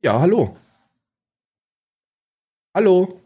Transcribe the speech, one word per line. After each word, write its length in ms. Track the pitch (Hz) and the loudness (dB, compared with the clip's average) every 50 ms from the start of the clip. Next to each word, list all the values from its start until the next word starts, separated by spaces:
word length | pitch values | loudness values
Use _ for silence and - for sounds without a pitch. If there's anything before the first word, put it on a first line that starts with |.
Ja, 200 | - 127 104 117 | -2 -2 -2 0
hallo. 340 | 147 180 214 240 139 101 - - _ _ _ _ _ _ _ _ _ _ _ _ _ _ _ _ _ _ _ _ _ _ _ _ _ _ _ _ _ _ _ _ _ _ _ _ _ _ _ _ _ _ _ | 0 0 0 0 -2 -4 -6 -18 _ _ _ _ _ _ _ _ _ _ _ _ _ _ _ _ _ _ _ _ _ _ _ _ _ _ _ _ _ _ _ _ _ _ _ _ _ _ _ _ _ _ _
Hallo. 440 | 185 220 202 185 180 185 190 - - _ | -2 2 2 2 2 0 -2 -6 -20 _